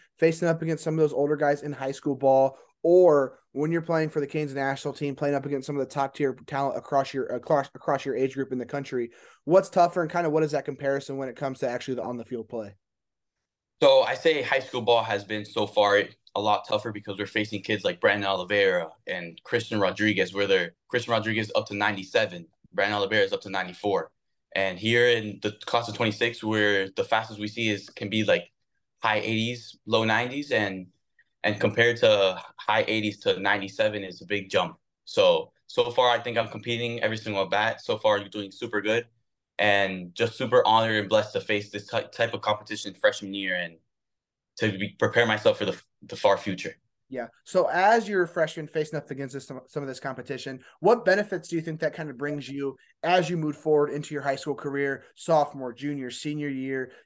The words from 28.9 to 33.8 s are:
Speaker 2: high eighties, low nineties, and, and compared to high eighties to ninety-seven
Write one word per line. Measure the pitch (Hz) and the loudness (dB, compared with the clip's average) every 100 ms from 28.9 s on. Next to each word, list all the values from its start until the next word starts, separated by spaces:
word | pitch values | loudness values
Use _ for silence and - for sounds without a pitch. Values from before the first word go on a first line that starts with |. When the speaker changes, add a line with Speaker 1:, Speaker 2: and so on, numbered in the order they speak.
| _ | _
Speaker 2:
high | 113 107 | -2 0
eighties, | 107 110 117 120 - - | -2 -2 -4 -6 -14 -18
low | - 113 | -2 0
nineties, | 113 110 123 139 147 | 2 0 -2 -6 -2
and, | 117 101 95 92 _ _ _ _ _ | 0 0 -4 -12 _ _ _ _ _
and | - 104 | -4 0
compared | 110 107 117 113 | 0 2 2 4
to | 117 104 95 90 - - | 4 6 4 0 -10 -10
high | - 107 - | -2 0 0
eighties | 110 107 101 | -2 -2 -4
to | 107 95 | -2 -2
ninety-seven | 98 101 98 - | 0 -2 -4 -2